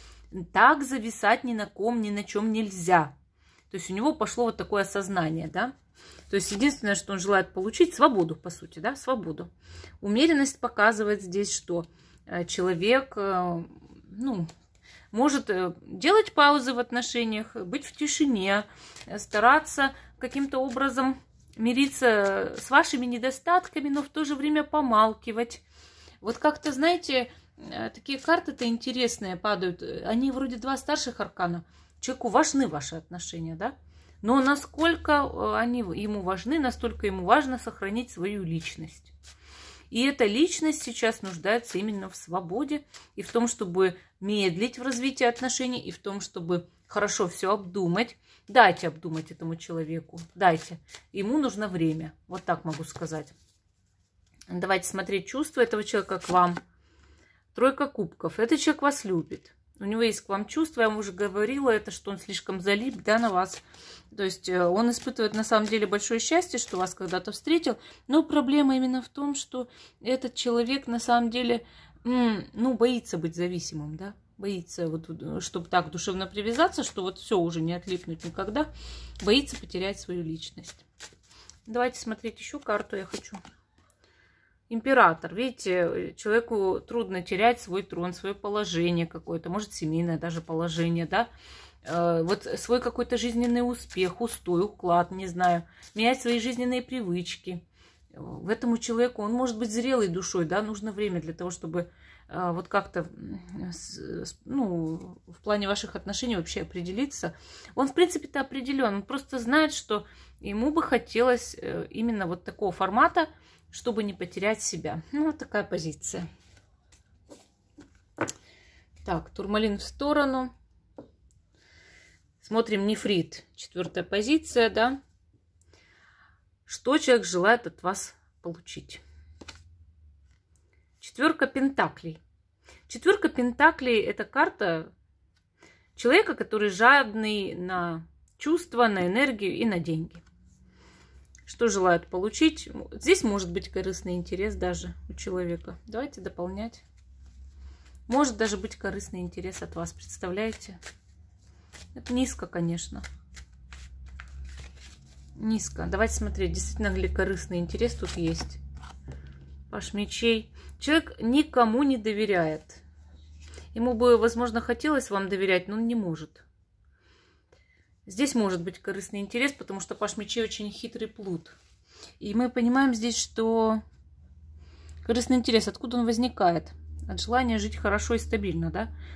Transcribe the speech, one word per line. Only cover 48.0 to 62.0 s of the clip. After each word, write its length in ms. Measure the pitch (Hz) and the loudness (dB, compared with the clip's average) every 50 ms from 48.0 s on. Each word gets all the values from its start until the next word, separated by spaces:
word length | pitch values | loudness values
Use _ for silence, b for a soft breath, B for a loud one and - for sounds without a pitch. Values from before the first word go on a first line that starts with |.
| 240 - - b b b b b b | 0 -2 -6 b b b b b b
Дайте 400 | - 202 262 226 185 170 - 180 | 6 8 10 10 10 8 4 -2
обдумать 440 | 160 156 160 - 165 160 160 160 - | -4 -6 -6 -8 -8 -6 -6 -8 -10
этому 240 | 165 - 165 165 165 | -12 -10 -8 -8 -6
человеку, 640 | 165 - - 170 165 160 156 165 160 160 - - 165 165 - - | -8 -8 -8 -6 -6 -4 -4 -6 -8 -8 -10 -14 -18 -18 -16 -2
дайте. 460 | - - 175 165 160 - - 170 - B B B B B B | 4 4 4 4 4 0 -8 -14 -16 B B B B B B
Ему 260 | - 196 196 214 269 | -6 -4 -2 0 2
нужно 300 | 311 277 240 190 208 214 | 2 2 0 0 -4 -4
время, 460 | 196 180 165 165 160 156 160 160 156 - _ _ | -4 0 2 2 2 2 0 -6 -10 -12 _ _
вот 160 | - 180 185 - | -14 -12 -6 -2
так 200 | - 170 165 - | -2 -2 -2 -4
могу 200 | 165 151 151 160 | -6 -6 -6 -8
сказать. 500 | - - - 170 156 160 151 139 - - _ _ _ _ _ _ _ _ _ _ _ _ _ _ _ _ _ _ _ _ _ - | -10 -10 -10 -8 -8 -8 -8 -10 -12 -18 _ _ _ _ _ _ _ _ _ _ _ _ _ _ _ _ _ _ _ _ _ -14
Давайте 400 | - 175 175 185 190 196 - - | -10 -6 -4 0 0 0 0 0
смотреть 400 | - - 190 185 - 196 190 180 | -2 -4 -4 -4 -2 -4 -4 -4
чувства 340 | - - 269 302 - - 262 | -4 -4 -4 -4 -2 2 2
этого 220 | 233 226 220 214 208 | 2 2 2 0 -2
человека 360 | - - 202 185 - 196 170 | 0 -2 -2 -2 -2 -4 -6
к 100 | - - | -2 2
вам. 280 | 175 180 180 175 175 - - b b b b b b b b b b b b b b b b b _ | 4 6 6 6 4 -2 -8 b b b b b b b b b b b b b b b b b _
Тройка 340 | - 240 269 269 - 285 | 4 4 4 4 2 -2
кубков. 520 | 277 - - 190 165 - - - 165 - - | -4 -4 -6 -8 -8 -8 -8 -8 -6 -2 -2
Этот 200 | 226 233 320 285 | 0 2 2 2
человек 220 | - 320 294 - | 2 2 2 2
вас 240 | 269 285 277 - - | 2 2 2 0 -2
любит. 480 | 196 185 165 151 - - - - - _ _ _ _ _ - | -2 -2 -2 -2 -4 -8 -14 -14 -18 _ _ _ _ _ -10
У 60 | 202 | -6
него 180 | 196 214 226 233 | -4 0 2 2
есть 180 | 226 208 - | 2 0 -2
к 80 | - - | -4 -4
вам 160 | 196 202 208 | -4 -4 -4
чувства, 360 | - - 311 320 311 - 240 | -4 -2 -2 -2 0 2 2
я 80 | 226 220 | 2 2
вам 100 | 214 214 | 2 0
уже 120 | 202 202 | -4 -6
говорила, 580 | 180 180 208 196 185 208 214 233 269 285 277 247 | -4 -4 -4 -2 0 0 0 0 0 2 2 2
это 200 | 220 214 220 214 | 2 2 0 -4
что 220 | - - | -12 -10